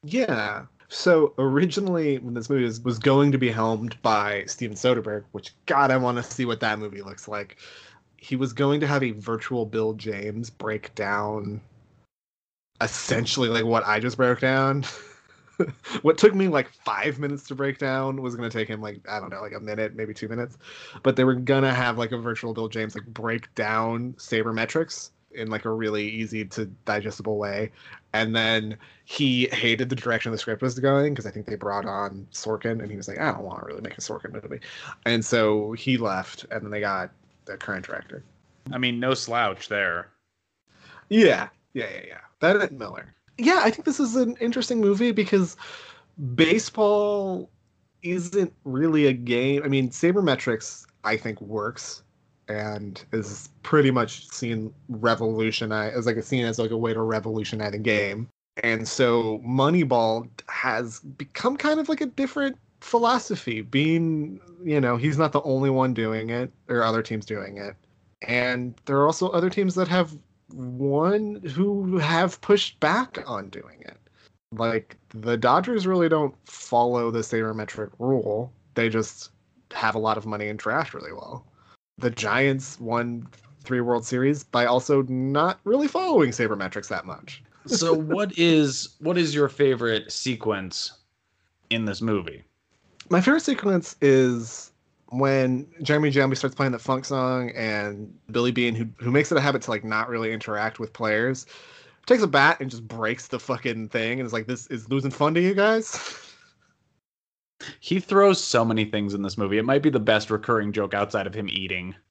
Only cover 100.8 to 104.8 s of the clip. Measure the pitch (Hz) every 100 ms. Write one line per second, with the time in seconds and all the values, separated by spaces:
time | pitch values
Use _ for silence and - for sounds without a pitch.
100.8 | 110 - 110 107 123 127 - - - -
101.8 | - _ - 240 202 139 147 165 135 117
102.8 | 113 113 110 117 - 123 - 120 127 113
103.8 | 110 120 113 123 123 117 110 123 - 123